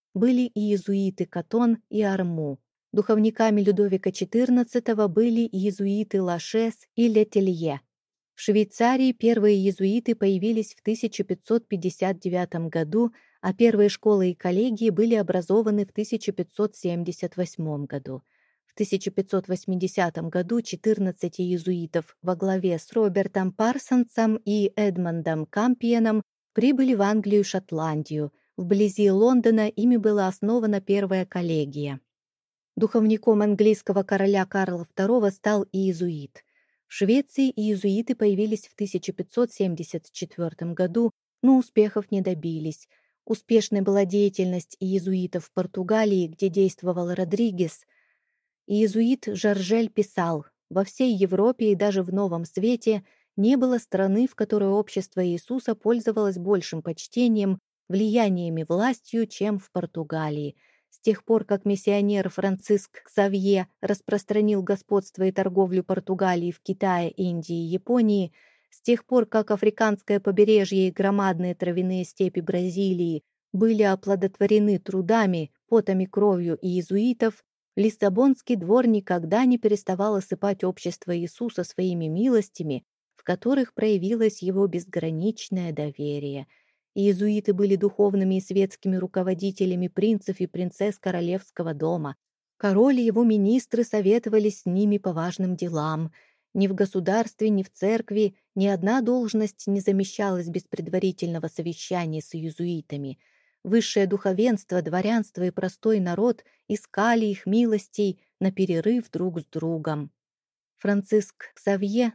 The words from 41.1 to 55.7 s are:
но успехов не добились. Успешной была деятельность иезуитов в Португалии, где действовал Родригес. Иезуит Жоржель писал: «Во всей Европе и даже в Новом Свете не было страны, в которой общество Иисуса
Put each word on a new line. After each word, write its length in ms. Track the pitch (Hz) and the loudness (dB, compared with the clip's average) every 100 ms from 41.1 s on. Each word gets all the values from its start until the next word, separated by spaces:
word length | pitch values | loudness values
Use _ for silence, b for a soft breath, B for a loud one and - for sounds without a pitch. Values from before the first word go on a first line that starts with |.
| - _ _ | -2 _ _
но 160 | 247 262 | 4 4
успехов 520 | - - 214 214 202 | 4 2 2 -2 -4
не 80 | 196 | -2
добились. 680 | 185 175 165 160 156 151 - _ _ _ | -2 -4 -4 -6 -6 -10 -16 _ _ _
Успешной 580 | - 220 - 226 208 202 | -6 -6 2 2 2 0
была 220 | 196 202 | 2 2
деятельность 720 | 196 202 202 196 185 180 - - | 2 2 0 0 -2 -4 -8 -8
иезуитов 640 | 190 190 180 190 180 180 - | -4 -2 -2 -2 -4 -6 -6
в 60 | |
Португалии, 760 | - 185 - 185 220 214 190 170 | -6 -6 -6 -2 0 2 2 0
где 200 | 160 196 | -2 -2
действовал 640 | 180 190 - 180 175 175 | 2 2 0 -4 -2 -4
Родригес. 720 | 180 175 196 233 180 165 - - _ _ _ _ _ _ _ - | -4 -2 0 0 0 -4 -6 -18 _ _ _ _ _ _ _ -4
Иезуит 580 | 208 214 214 233 262 - | 2 2 2 2 0 -4
Жоржель 640 | 202 208 202 185 226 226 | -2 0 0 0 0 0
писал: 560 | - 202 - 170 156 - _ _ | -2 -2 -2 -2 -4 -8 _ _
«Во 140 | 180 | -4
всей 300 | 196 - 254 | -2 0 0
Европе 580 | 202 190 185 220 247 220 | 2 2 2 2 2 2
и 20 | |
даже 280 | 190 208 196 | 2 2 0
в 100 | 180 | -2
Новом 320 | 190 196 170 | -2 -2 -4
Свете 600 | 165 - 220 233 226 208 b b b - | -6 -2 0 0 0 -2 b b b 0
не 200 | 214 269 | 2 4
было 220 | 254 240 | 2 0
страны, 480 | - 190 190 202 254 | -2 0 2 2 0
в 60 | - | -2
которой 340 | 208 208 196 | -2 0 2
общество 540 | 202 208 202 190 - 180 | 0 -2 -6 -6 -4 -2
Иисуса 480 | 175 - 254 233 | -4 -6 -6 -4